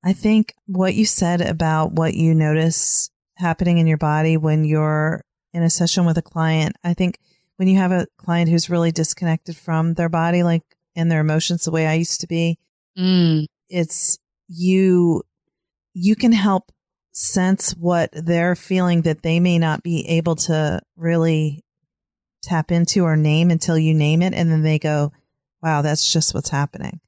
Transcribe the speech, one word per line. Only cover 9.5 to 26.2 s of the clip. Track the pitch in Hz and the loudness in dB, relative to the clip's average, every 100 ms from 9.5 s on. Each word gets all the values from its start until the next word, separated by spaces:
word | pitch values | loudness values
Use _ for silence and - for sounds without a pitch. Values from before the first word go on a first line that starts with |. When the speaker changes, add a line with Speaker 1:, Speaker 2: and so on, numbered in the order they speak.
| 160 | -16
Speaker 1:
from | - 160 165 | -6 -2 -2
their | 165 170 | -2 -2
body, | 165 165 175 | 0 0 2
like, | 175 165 _ _ _ | 2 0 _ _ _
and | - 165 | -4 0
their | 160 | 0
emotions, | 156 156 - 175 | 0 0 -2 -4
the | - | -4
way | 160 156 | -2 0
I | |
used | 160 170 - | 0 -2 -6
to | 175 | -6
be, | 165 165 165 _ _ _ - | -2 -2 -4 _ _ _ -4
Speaker 2:
Mm. | 185 185 170 156 151 _ _ | 0 2 2 0 -4 _ _
Speaker 1:
it's | 180 165 - - - _ _ _ | -4 -4 -2 -4 -6 _ _ _
you, | 170 180 185 190 180 175 156 - _ _ _ _ _ _ | -4 2 4 4 4 4 0 -4 _ _ _ _ _ _
you | 185 185 214 | -2 0 2
can | 247 | 2
help | 226 202 190 _ _ _ _ _ | 2 2 0 _ _ _ _ _
sense | - - 190 185 196 - | -8 -2 0 2 0 -2
what | 170 170 170 165 | -4 0 0 0
they're | 156 165 170 175 | -4 -2 0 0
feeling | 175 - 185 180 170 | -2 -2 0 2 2
that | 165 156 | 0 -2
they | 165 165 | -2 0
may | 180 170 | 2 2
not | 165 151 | 0 -2
be | - 165 - | -4 -6 -2
able | 165 165 160 | -2 0 -2
to | - 156 151 90 _ _ | -2 0 0 -4 _ _
really | 165 170 165 156 156 147 _ _ _ _ _ _ _ _ | -2 0 2 0 -2 -6 _ _ _ _ _ _ _ _
tap | - 170 156 | -4 -4 0
into | 170 170 202 | 0 0 0
or | 170 156 | 2 2
name | 151 156 175 | 2 2 2
until | 165 - 160 | 0 0 0
you | 160 | 2
name | 156 147 160 | 2 2 2
it. | 180 | 0
And | - 165 | 0 0
then | 160 | 0
they | 156 156 | 0 0
go, | 156 151 147 - _ _ _ _ | 0 -2 -2 -6 _ _ _ _
"Wow, | 160 151 | -4 -2
that's | 147 156 - | -2 -2 -2
just | 165 | -2